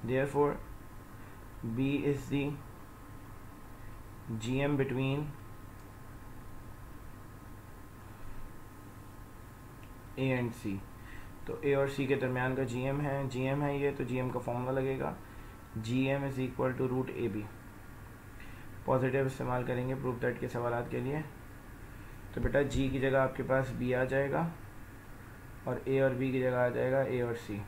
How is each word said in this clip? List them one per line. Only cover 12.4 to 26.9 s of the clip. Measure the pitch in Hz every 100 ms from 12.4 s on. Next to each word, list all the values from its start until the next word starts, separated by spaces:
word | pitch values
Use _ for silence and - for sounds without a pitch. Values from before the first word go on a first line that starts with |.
| 127 131
का |
जीएम | 127 120 131 143
है, | 147 139 131
जीएम | 120 131 139
है | 147 143
ये, | 143
तो | 139
जीएम | 127 127 127
का | 123
formula | 120 120 127
लगेगा, | 135 131 135 - - - - - - - 117
जीएम | 110 127 135 139 139
is | 123 127
equal | - 131 127
to | 131
root | 127 127 -
A | 117 104
B। | 104 - - - - - - - - - - - - - -
Positive | 131 127 131 135
इस्तेमाल | 131 127 123 123
करेंगे | 123 127 135
proof | 131 120
that | 127 120
के | 123
सवालात | 117 120 120 113
के | 123
लिए। | 123 151 151 - - - - - - - - - - -
तो |
बेटा | 120 143
जी | 135 135 135
की | 131
जगह | 131 135
आपके | 131 -
पास | 123 131 123 117
B | 123
आ | 127 131
जाएगा | 135 139 147 165 - - - - - - - - - - - -
और | 123 -
ए | 135
और | 135 123
B | 135
की | 127
जगह | 127 123
आ | 123
जाएगा | 120 127